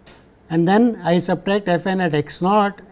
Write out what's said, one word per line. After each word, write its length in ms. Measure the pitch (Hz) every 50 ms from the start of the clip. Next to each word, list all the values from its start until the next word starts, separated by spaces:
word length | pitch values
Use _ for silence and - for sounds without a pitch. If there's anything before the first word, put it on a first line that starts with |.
| _ - - - - _ _ _ _ -
and 160 | 165 165 170 175
then 320 | 196 214 240 240 220 190
I 160 | 175 165 175 180
subtract 500 | 175 - 180 147 - 196 196 208 202 185 175
f 120 | 165 165
n 160 | 196 190 190 185
at 60 | 170
x 300 | 151 151 143 - - - 175
naught, 340 | 185 208 214 202 202 196 - - -